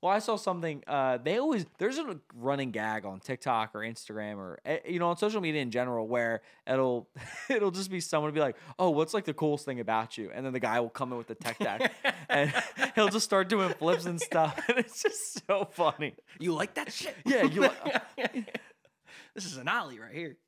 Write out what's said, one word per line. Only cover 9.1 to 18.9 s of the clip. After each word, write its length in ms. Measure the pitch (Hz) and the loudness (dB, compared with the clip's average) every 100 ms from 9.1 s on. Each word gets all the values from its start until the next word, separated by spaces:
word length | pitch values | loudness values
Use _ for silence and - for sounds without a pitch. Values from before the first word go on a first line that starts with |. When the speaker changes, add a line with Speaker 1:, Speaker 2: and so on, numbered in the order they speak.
Speaker 1:
like, 140 | 214 190 | 2 -2
the 80 | |
coolest 320 | 147 156 147 - | 0 2 2 -2
thing 120 | 127 | -6
about 380 | 107 110 113 - | 0 0 0 -6
you?" 140 | 104 | -8
And 100 | - | -6
then 100 | 131 | -4
the 40 | 127 | -2
guy 220 | 117 117 | 2 2
will 80 | 117 | 0
come 240 | - 127 | -2 -6
in 60 | 123 | -6
with 80 | 117 | -8
the 80 | |
tech 240 | 113 117 117 | -6 -6 -2
deck 340 | 120 101 254 - - | -2 0 -2 0 -2
Speaker 2:
<laughs> 160 | 175 160 | -2 0
Speaker 1:
and 200 | 143 143 - - | 2 4 2 -2
<laughs> 200 | - 269 | -2 0
he'll 160 | 240 208 | 4 4
just 160 | 208 - | 4 2
start 240 | 196 185 | 2 4
doing 180 | 214 190 | 2 2
flips 320 | - 160 175 175 | 0 2 2 0
and 120 | 170 | -4
stuff. 400 | - 170 156 - | 0 2 2 2
<laughs> 40 | - | 0
And 100 | 247 | 0
it's 240 | - - | 0 0
just 440 | 427 - - - - | -2 -2 -8 -10 -2
so 220 | 196 196 | 0 0
funny. 440 | - 165 - 147 - _ - | 0 0 2 -6 -8 _ -6
Speaker 2:
You 140 | 160 | -4
like 200 | 160 208 | -2 -2
that 160 | - - | -4 -6
shit? 240 | - - - 190 | -6 -8 -6 2
Speaker 1:
Yeah, 160 | 262 | 4
you 160 | 160 156 | 4 6
li- 100 | 262 - - - - - | 4 4 -2 -2 -4 -4
Speaker 2:
<laughs> 300 | 247 262 220 - - _ _ | -4 -2 -6 -10 -12 _ _